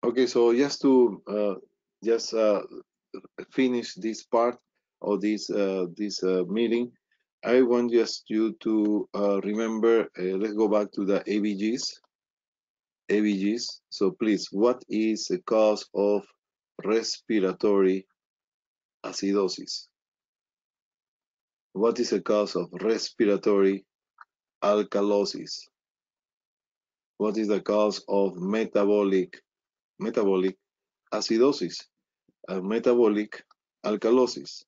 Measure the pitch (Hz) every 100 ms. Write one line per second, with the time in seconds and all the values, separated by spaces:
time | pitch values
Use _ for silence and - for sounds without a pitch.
0 | 120 117 123 123 117 117 143 - 139 131
1 | 120 95 - 104 104 92 - _ _ _
2 | 107 113 - 113 107 98 - - - _
3 | _ - - - - - 131 123 110 -
4 | 107 107 - 117 117 120 _ _ _ _
5 | - 101 104 107 - 104 98 95 90 85
6 | 104 95 95 92 90 104 117 117 123 _
7 | _ _ _ _ - 123 123 120 120 117
8 | 110 - _ 107 110 107 - 110 107 104
9 | 95 98 101 98 98 104 113 113 113 113
10 | 104 - 92 95 107 104 110 104 101 -
11 | 98 98 - 104 104 98 107 117 - -
12 | _ _ _ _ _ _ _ _ _ _
13 | _ 101 107 101 98 117 - - _ -
14 | 98 90 110 98 - 98 117 123 - 107
15 | 110 107 - 90 - 110 107 104 - 101
16 | 101 101 - _ _ _ _ _ 95 110
17 | 110 - _ 110 92 92 110 101 95 95
18 | - _ _ _ _ _ _ _ _ _
19 | - 87 98 98 95 - - - - _
20 | _ _ _ _ _ _ _ _ _ _
21 | _ _ _ _ _ _ _ 95 113 113
22 | 117 104 - 107 101 92 87 90 98 110
23 | - _ 107 98 - 101 98 98 - _
24 | _ _ - _ _ _ 101 104 101 101
25 | 101 101 101 - - - - _ _ _
26 | _ _ _ _ _ _ _ _ _ _
27 | _ _ 104 104 107 101 - 104 107 98
28 | - 101 98 87 90 110 110 104 101 104
29 | 101 95 90 - _ _ _ _ _ _
30 | 101 127 101 95 92 95 _ _ _ _
31 | _ 107 - 113 131 143 87 80 - _
32 | _ _ _ _ - 95 92 113 117 120
33 | 113 104 107 - - _ _ _ 104 104
34 | 110 123 123 - 69 -